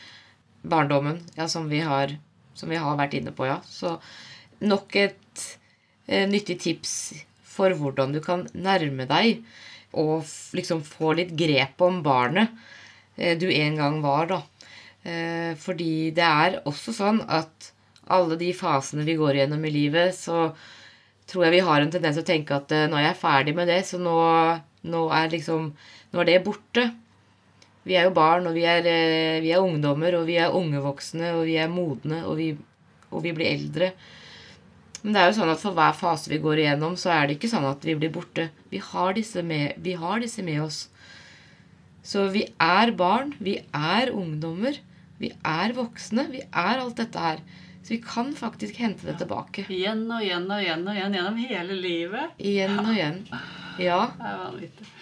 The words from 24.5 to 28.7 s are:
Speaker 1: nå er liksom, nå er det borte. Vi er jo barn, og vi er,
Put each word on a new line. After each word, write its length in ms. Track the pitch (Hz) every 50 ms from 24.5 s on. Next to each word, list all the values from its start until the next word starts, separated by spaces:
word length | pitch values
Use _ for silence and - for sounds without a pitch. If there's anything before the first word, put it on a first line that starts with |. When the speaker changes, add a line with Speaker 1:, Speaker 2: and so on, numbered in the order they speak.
| 165 160 156 - _ _ -
Speaker 1:
nå 180 | 165 170 165 165 156 143
er 160 | 156 160 165
liksom, 420 | 165 165 151 165 165 156 160 151 151 - - - - - - _ -
nå 80 | 175
er 40 | 175
det 200 | 165 170 185 180
borte. 460 | 208 196 - - _ - 233 247 233 - - - _ _ _ _ _ _ _ _ _ _ _ - _ _ _ _
Vi 80 | 180 185
er 100 | 175 170
jo 60 | 185
barn, 360 | 180 170 156 160 170 180 180
og 80 | 170 165
vi 100 | 165 170
er, 180 | 170